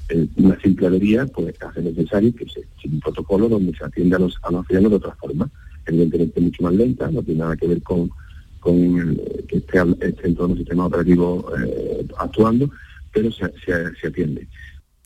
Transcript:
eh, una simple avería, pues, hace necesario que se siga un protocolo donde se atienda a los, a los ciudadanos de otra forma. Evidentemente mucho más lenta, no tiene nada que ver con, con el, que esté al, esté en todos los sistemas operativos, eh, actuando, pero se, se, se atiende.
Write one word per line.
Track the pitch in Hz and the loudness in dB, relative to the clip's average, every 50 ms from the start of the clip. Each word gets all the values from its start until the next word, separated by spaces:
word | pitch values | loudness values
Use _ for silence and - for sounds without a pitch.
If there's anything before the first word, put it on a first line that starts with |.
| - - | -8 -2
eh, | - 85 80 - - | 0 0 0 0 2
una | - 92 95 92 - | 4 6 6 6 6
simple | - 101 92 - 95 | 4 2 2 4 2
avería, | 90 90 92 101 104 107 120 139 | 2 2 2 4 4 4 2 2
pues, | 135 - - 85 85 - - | -2 -4 -6 -6 -6 -6 -10
hace | - 78 80 - 85 | -14 -12 -8 -6 -6
necesario | 87 80 87 82 80 104 101 104 120 120 | -4 -2 -2 -4 -2 0 2 2 2 2
que | - - | 0 -8
se | - - - - - - - | -12 -12 -16 -16 -16 -20 -14
siga | - 71 76 | -8 -6 -6
un | 76 | -4
protocolo | - 76 73 - 78 - 101 95 110 117 | -4 -6 -6 -6 -4 0 2 2 4 4
donde | 113 104 95 90 80 | 2 2 0 -2 -2
se | 76 76 | -4 -10
atienda | 76 - - 87 90 90 92 | -10 -4 0 2 2 4 4
a | |
los, | 92 90 - - - | 2 0 -2 -4 -6
a | 87 85 | -4 -4
los | 90 92 - | -4 -2 0
ciudadanos | 90 95 98 110 104 | 2 4 4 4 4
de | 95 | 2
otra | - - 78 | 0 -4 -12
forma. | - - - - 78 - 139 - - - - - - - | -10 -10 -8 -4 -4 -4 -4 -6 -14 -20 -20 -20 -14 -6
Evidentemente | - 80 82 85 82 - 82 85 80 - - | -2 2 2 2 4 4 2 0 0 2 0
mucho | 87 87 82 - 87 | 0 0 0 0 0
más | 87 87 | 0 2
lenta, | 101 117 127 127 123 - 71 | 2 2 2 0 -2 -2 -2
no | 160 131 - | -2 -4 -2
tiene | - 82 78 | -2 -2 -2
nada | 82 82 80 | -2 -2 -2
que | 78 - | -2 0
ver | 85 87 85 - | 0 0 -2 -2
con, | - 92 87 85 90 - - - - - - - - - - | -2 -2 0 0 -2 -6 -10 -18 -18 -20 -20 -20 -20 -20 -4
con | - 87 87 | 0 2 4
el, | 90 87 87 90 87 85 82 73 - - - - - - - | 4 4 4 4 2 2 0 -2 -2 -4 -6 -8 -10 -8 -4
que | - | -4
esté | - - - - 92 | -4 -4 0 2 2
al, | 90 85 92 - | 4 4 2 0
esté | - 92 87 - - 90 | 0 -4 -4 -2 -2 -2
en | 85 | 0
todos | 85 87 90 | 0 0 -2
los | 90 85 | 0 -2
sistemas | 87 - 85 87 90 | -4 -2 -2 0 0
operativos, | 90 85 85 87 90 90 87 87 87 87 90 - - - - - | 0 0 0 4 4 4 4 4 2 0 -4 -6 -6 -6 -4 -4
eh, | - - - - - - - - - - | -4 -4 -4 -4 -6 -6 -6 -6 -8 -6
actuando, | - 87 85 - - 107 113 113 123 143 143 - - - - - - - - - | -6 -6 -4 2 2 4 4 4 2 2 0 -4 -10 -20 -20 -20 -20 -20 -4 -2
pero | 107 107 113 110 | -2 -2 -2 -2
se, | - 95 85 - - - | -4 -6 -8 -8 -8 -4
se, | - 90 85 85 87 - - | -2 -2 -2 -2 -6 -8 -8
se | - | -10
atiende. | 80 73 92 87 76 69 - - - - - - - - - - _ _ _ _ | -8 -4 -4 -4 -4 -4 -8 -10 -14 -18 -20 -20 -20 -20 -20 -20 _ _ _ _